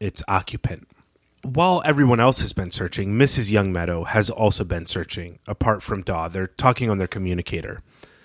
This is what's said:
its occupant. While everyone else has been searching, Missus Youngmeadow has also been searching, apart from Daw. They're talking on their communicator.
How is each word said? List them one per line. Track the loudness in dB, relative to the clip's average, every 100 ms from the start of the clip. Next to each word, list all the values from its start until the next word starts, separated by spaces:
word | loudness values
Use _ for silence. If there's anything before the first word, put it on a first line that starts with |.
its | -8 -6 -2
occupant. | -2 -2 -6 -6 -6 -16 _ _ _ _ _
While | -4 2 2 2
everyone | 2 4 4 6
else | 4 2
has | -2
been | -4 -6
searching, | -4 -6 -4 0 4
Missus | 4 2 2
Youngmeadow | 2 2 0 -2 -4 0
has | 0 0
also | 2 2 2
been | -2 -6 -6
searching, | -6 -6 -10 -12 -14 -8
apart | -2 2 0
from | -2 -6
Daw. | -4 -4 -4
They're | -4 -6
talking | 0 2 2 0
on | 0
their | -2
communicator. | -4 -2 -2 -4 -8 -8 -12 -18 _ -20 _